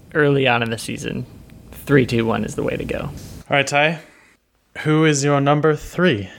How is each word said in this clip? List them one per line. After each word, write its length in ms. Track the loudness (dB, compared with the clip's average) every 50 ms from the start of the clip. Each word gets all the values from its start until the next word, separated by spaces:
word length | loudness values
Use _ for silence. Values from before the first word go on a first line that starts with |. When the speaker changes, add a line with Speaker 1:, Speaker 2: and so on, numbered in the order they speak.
| -14 -6 0
Speaker 1:
early 320 | 2 2 4 4 4 2
on 160 | 2 2 2
in 80 | 0 -2
the 60 | -4 -6
season, 460 | -8 -10 -10 -8 -6 -6 -6 -8 -10 -12 -16 -20 -20 -20 -20 -20 -20 -20
three, 320 | -20 -10 -2 2 4 4 4
two, 200 | 4 2 0 0
one 180 | 0 0 -2 -2
is 100 | -4 -6
the 80 | -4
way 140 | -4 -4 -4
to 80 | -4 -6
go. 160 | -6 -6 -6
Speaker 2:
All 100 | -6 -8 -10 -12 -16 -16 -18 -14 -6 -2 0
right, 100 | 0 0
Ty. 340 | 0 0 0 2 0 -2 -4 -12 -20 -20 _ _ _ _ _ _ _ _ _ _ _ -14 -6
Who 260 | -2 0 2 4 4
is 180 | 4 2 2 2
your 160 | 2 2 2
number 340 | 4 2 2 4 4 2 0
three? 540 | 0 -4 -8 -2 0 2 2 2 0 -4 -10 -14